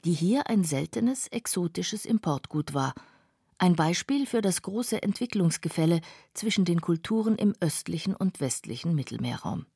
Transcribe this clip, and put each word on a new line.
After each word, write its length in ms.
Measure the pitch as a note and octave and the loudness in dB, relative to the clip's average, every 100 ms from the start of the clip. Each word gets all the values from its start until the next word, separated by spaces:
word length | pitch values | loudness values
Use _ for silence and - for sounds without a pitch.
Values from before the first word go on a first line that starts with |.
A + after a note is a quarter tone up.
| E3 | 0
die 80 | |
hier 340 | D#3+ E3+ C4 - | 2 2 2 2
ein 160 | A3 | 2
seltenes, 640 | E3+ C#3 D#3+ A3+ A#3 C4 - | 2 0 -2 0 0 0 -6
exotisches 800 | A#3 - - F3 - F#3 G#3+ - | -6 -4 -2 -2 -2 -4 -6 -2
Importgut 680 | A3+ - C#3 - D3+ C#3+ | -2 0 -2 -2 -4 -2
war. 200 | C#3+ C3+ - - _ _ _ _ _ | -2 -2 -4 -20 _ _ _ _ _
Ein 180 | F#3 E3 | 4 4
Beispiel 520 | D#3+ F3 - C#4 C#4 | 2 0 0 -2 0
für 140 | A#3 | 0
das 200 | G3+ F3 | 0 0
große 400 | - G#3 A#3+ A3 | -4 -4 -2 -2
Entwicklungsgefälle 1000 | G3+ - B3 G#3 E3+ - D#3+ - D#3+ E3+ - - _ - | -2 -2 -2 2 2 2 -4 2 4 4 0 -20 _ -6
zwischen 300 | A3 G3+ F3 | -2 2 2
den 160 | E3+ | 2
Kulturen 540 | - E3 - A3 A3 A3 | 2 0 2 0 2 2
im 200 | G#3 - | 2 2
östlichen 560 | D#3+ - - E3+ F#3+ F#3+ | 0 -2 -4 -4 -4 0
und 240 | F#3+ - | 0 0
westlichen 540 | C3+ - - B2 E3+ | -4 -4 -6 -6 -2
Mittelmeerraum. 720 | D#3+ B2+ A#2 A#2+ A#2 - D2 - | -2 -2 -4 -4 -4 -4 -6 -8